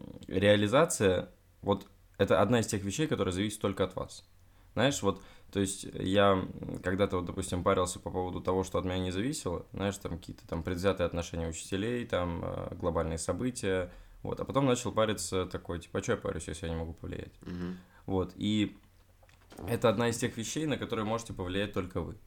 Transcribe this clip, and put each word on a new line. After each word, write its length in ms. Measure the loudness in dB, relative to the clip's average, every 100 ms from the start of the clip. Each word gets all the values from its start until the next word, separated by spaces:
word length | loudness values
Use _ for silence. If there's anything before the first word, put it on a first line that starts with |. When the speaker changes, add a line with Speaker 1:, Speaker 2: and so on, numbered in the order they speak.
| -14 -14 -4
Speaker 1:
реализация, 1040 | 4 6 6 6 4 4 4 4 4 -2 -12 _ _
вот, 260 | 0 0 -2 -20 -8 0
это 220 | 4 6
одна 160 | 6 4
из 80 | 2
тех 160 | -2
вещей, 240 | -2 -2 0
которая 260 | 0 0
зависит 280 | 0 -2 -2
только 240 | -2 0
от 100 | -2
вас. 340 | -2 -8 -12 -20 -20 -20 -20 -6
Знаешь, 280 | 0 2 2
вот, 220 | 0 0 -4 -20 -4
то 80 | 0
есть 240 | 0 -2 -8
я, 360 | -4 2 6 6
м, 480 | 6 2 -6 -8 -6
когда-то, 360 | -2 2 2 2
вот, 80 | -2
допустим, 360 | -4 -2 0
парился 380 | 2 4 2 -2
по 100 | -6
поводу 300 | -4 -2 -2
того, 240 | 0 2
что 140 | 2 0
от 60 |
меня 140 | 0 0
не 140 | 0
зависело, 520 | -2 -2 -2 -4 -4 -6
знаешь, 240 | -4 -2 -2
там 200 | -6 -8
какие-то 260 | -10 -14 -6
там 160 | -4
предвзятые 420 | -2 0 2 2 0
отношения 400 | 0 -4 -4 -4
учителей, 580 | -6 -4 -2 -2 -2
там, 380 | -2 -2 0 -2
э, 300 | -4 -4 -6
глобальные 440 | -4 0 0 0 -2
события, 760 | -2 -2 -2 -2 0 0 -2 -8 -20 -10
вот, 160 | -6 -6
а 40 |
потом 220 | 0 2 4
начал 240 | 2 0
париться 560 | 2 2 2 0 0 -2
такой, 320 | -4 -6 -8
типа: 220 | -4 -4
«А 20 |
че 100 | 0
я 40 | -2
парюсь, 300 | -2 -4 -6
если 180 | -6 -4
я 60 |
не 60 | -4
могу 140 | -6
повлиять?» 380 | -8 -10 -10 -10 -14
Speaker 2:
Мгм. 360 | -10 -6 -6 -8 -14 -14 -2
Speaker 1:
Вот, 260 | 0 0
и 420 | -2 0 2 2 -2 -20 -20 -20 -20 -20 -20 -20 -10 -4
это 200 | 2 4
одна 200 | 4 2
из 80 | 0
тех 180 | -2 -4
вещей, 300 | -6 -2 -2
на 100 | -2
которые 260 | -2 -2
можете 280 | -2 -2 -4
повлиять 400 | -6 -4 -2 -2
только 280 | -2 -4 -4
вы. 160 | -6 -8